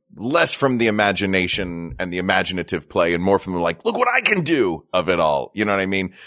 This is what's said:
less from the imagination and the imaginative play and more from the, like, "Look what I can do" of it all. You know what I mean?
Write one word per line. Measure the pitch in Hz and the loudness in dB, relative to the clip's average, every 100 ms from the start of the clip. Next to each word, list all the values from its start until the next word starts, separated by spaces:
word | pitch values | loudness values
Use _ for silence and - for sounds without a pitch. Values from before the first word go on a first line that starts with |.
| _ - | _ -12
less | 113 165 165 | -2 0 2
from | - 135 120 | 2 0 2
the | 113 | 2
imagination | 104 101 98 98 95 90 - 90 85 82 - | 2 2 2 0 0 0 -2 -6 -8 -10 -8
and | 92 | -6
the | 90 | -2
imaginative | 95 92 92 92 85 85 - | 0 0 0 -4 -4 -6 -2
play | 95 85 85 | 0 2 2
and | |
more | 95 98 | 2 2
from | 98 | 0
the, | 90 | -2
like, | 85 85 | -2 -2
"Look | 233 240 | -2 0
what | 247 | 0
I | 254 | 0
can | 247 202 | 0 0
do" | 151 151 95 80 - | 2 2 0 -2 -4
of | 92 85 | -2 0
it | 85 | 2
all. | 80 71 - 101 | 2 0 -4 -4
You | 104 | 0
know | |
what | 98 | 0
I | 95 | 0
mean? | 95 92 - | -2 -4 -8